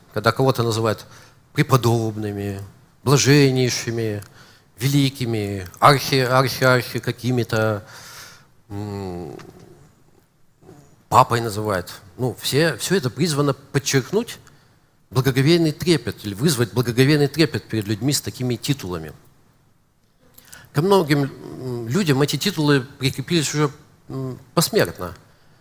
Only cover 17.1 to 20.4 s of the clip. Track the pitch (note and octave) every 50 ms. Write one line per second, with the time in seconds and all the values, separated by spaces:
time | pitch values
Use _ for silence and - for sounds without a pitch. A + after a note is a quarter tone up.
17.1 | D#3 D3 C#3+ C3+ - D#3 D#3+ C#3+ - G#2 - - A2 A2 G2 G#2 A2 G2 A#2 C#3+
18.1 | C#3 - - G#2 - - B2 B2 A#2+ A2 - - C#3 - - F2+ F2+ D#2+ D#2 D2+
19.1 | - - - _ _ _ _ _ _ _ _ _ _ _ _ _ _ _ _ _
20.1 | _ _ _ _ _ -